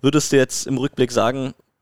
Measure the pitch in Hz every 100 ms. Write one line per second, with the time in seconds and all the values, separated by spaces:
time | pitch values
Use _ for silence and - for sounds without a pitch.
0 | 135 151 - 139 127 - - 135 135 -
1 | 123 123 107 135 131 - _ _